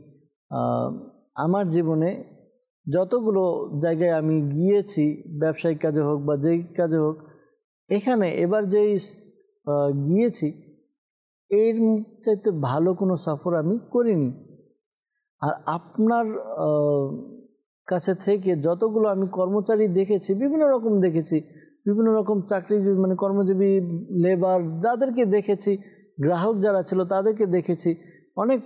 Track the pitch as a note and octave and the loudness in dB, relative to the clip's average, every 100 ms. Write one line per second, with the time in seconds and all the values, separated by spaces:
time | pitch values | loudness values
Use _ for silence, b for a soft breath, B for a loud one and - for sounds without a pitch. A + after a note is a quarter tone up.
0 | - _ _ _ - C3+ A#2+ A#2+ B2 - | -16 _ _ _ -10 -4 -2 -2 -4 -6
1 | - - _ - D#3 F#3+ F#3+ E3 D#3+ D#3 | -14 -20 _ -4 0 2 2 0 2 2
2 | D#3+ G3+ - - _ _ _ _ - D#3+ | 0 -2 -10 -20 _ _ _ _ -2 0
3 | F#3 A#3+ A3 G3 F#3 E3 - D3 E3 D#3+ | 2 0 2 2 2 -2 -4 -4 -2 0
4 | F3 D#3+ D#3 D#3 C#3+ C#3+ F3+ G3+ G3 - | 2 2 2 0 0 0 2 2 0 0
5 | D3+ D3 - D3+ D#3+ D#3 E3+ D#3 D#3+ D3+ | 0 -2 -10 -4 -4 -2 -2 -2 0 0
6 | D3 D3 C#3+ D3 D3+ E3+ E3+ - E3+ D#3+ | 0 -2 -2 0 0 0 -2 -4 0 0
7 | D3+ D#3 B B B B _ _ - G3+ | 0 -2 B B B B _ _ -4 -2
8 | G3+ A#3+ F#3 - F3 G#3+ G3+ G#3 G#3 G3+ | 0 0 0 0 0 0 2 2 2 0
9 | - - - _ _ _ - C#3+ C#3+ C#3 | -4 -16 -20 _ _ _ -4 0 0 0
10 | C#3+ F#3 A#3 - D3+ - - - _ _ | 0 2 0 -2 -6 -8 -20 -20 _ _
11 | _ _ _ _ - G3+ A3+ A3+ A3 A3 | _ _ _ _ -2 2 2 2 2 0
12 | A3 - - G#3 G#3+ E3 C3+ C#3 E3+ F3+ | -2 -6 -2 0 0 -2 0 0 0 0
13 | G3 F3 - D3 F3+ E3+ D#3 A3+ - B3 | 0 -2 -2 -4 -2 -2 0 -4 -2 -2
14 | A#3 F#3 C3 B2 - - _ _ _ _ | 0 2 0 -4 -16 -20 _ _ _ _
15 | _ _ _ - D3 - - E3 - - | _ _ _ -8 -6 -6 -6 -8 -8 -2
16 | A3 A#3 A3 G#3+ A2 C#3+ D#3 D3+ D3 C#3+ | 2 2 -2 -6 -8 -4 0 0 2 0
17 | C#3 - - - - _ _ _ - F3+ | -2 -6 -14 -20 -20 _ _ _ -6 -4
18 | E3+ F#3 - G3+ F#3+ E3+ D3 F3 A3 G#3+ | -2 -4 0 0 0 0 0 0 0 0
19 | G#3+ F#3+ F#3+ F#3 F#3 G#3 G3+ A3 G#3+ F3 | 0 0 -2 -2 -2 -2 0 2 2 2
20 | F#3+ G3+ - G3 C#4 D#4 D4 C4 A3 G#3 | 0 0 -2 -2 0 2 2 2 2 2
21 | F#3 D#3+ D#3 D#3+ - B B B G3+ G#3 | 2 0 0 -2 -4 B B B -2 2
22 | A3+ A3 G3 G#3 F#3 G3 F3+ G#3 G3 F#3+ | 2 2 2 -2 0 -4 0 0 2 2
23 | F#3+ F#3 G3 G3 F#3+ F#3 G3 G3 F3 E3 | 2 2 0 0 0 2 4 2 0 -6
24 | - F3+ F3 F#3 F#3 F#3 E3+ D#3+ A3 A#3+ | -4 0 2 2 2 2 0 -2 -2 0
25 | C4+ A#3+ A3 G#3 G#3 G3+ G3+ G3 B B | 0 0 2 2 0 -2 0 -4 B B
26 | B - C#3+ F3 G3 A3 G#3 G3 F3 F#3 | B -4 0 0 0 0 0 0 0 -2
27 | F3+ F#3+ G3+ G#3+ G3+ F3+ E3 E3+ F3 E3 | 0 0 0 0 0 0 0 -2 -2 -4
28 | B B B - A3 C4 | B B B -4 0 0